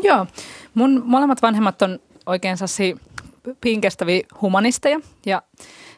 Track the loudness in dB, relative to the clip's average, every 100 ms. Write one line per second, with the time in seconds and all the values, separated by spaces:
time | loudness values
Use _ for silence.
0 | 2 2 0 -10 -20 -20 -6 0 2 2
1 | 2 2 2 2 2 2 0 0 -2 -2
2 | _ _ -6 -4 -4 -4 -6 -2 -4 -4
3 | -14 -20 -20 -18 -16 -6 -2 0 -2 -2
4 | -2 -2 -2 -4 -2 2 0 0 0 -2
5 | -6 _ -6 -6 -6 _ -20 -20 -20